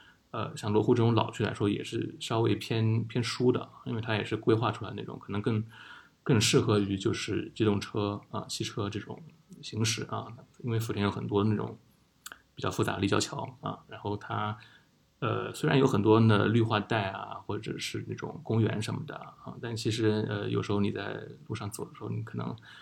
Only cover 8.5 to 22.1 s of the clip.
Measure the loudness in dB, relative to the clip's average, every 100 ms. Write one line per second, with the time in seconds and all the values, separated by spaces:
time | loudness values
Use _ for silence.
8.5 | -6 -6 -4 -4 -6 -10 -14 -18 -20 _
9.5 | -18 -8 -2 0 0 -4 -6 -8 -14 -20
10.5 | -10 -2 -2 -2 0 0 0 0 2 4
11.5 | 2 -2 -8 _ _ _ _ -20 -20 _
12.5 | -6 -4 0 0 0 2 2 0 -4 -10
13.5 | -8 -8 -8 -12 -12 -8 -8 -6 -4 -4
14.5 | -6 -12 -20 _ _ _ _ -2 -2 -4
15.5 | -2 2 4 4 4 6 8 8 8 6
16.5 | 4 4 0 0 -2 -2 -6 -10 -10 -8
17.5 | -8 -6 -8 -6 -8 -8 -8 -8 -10 -2
18.5 | 2 2 0 -4 -6 -6 -10 -14 -16 -16
19.5 | -12 -8 -4 -2 2 2 2 -2 -4 -2
20.5 | -2 0 0 0 -2 -6 -8 -12 -16 -10
21.5 | -8 -6 -8 -10 -10 -6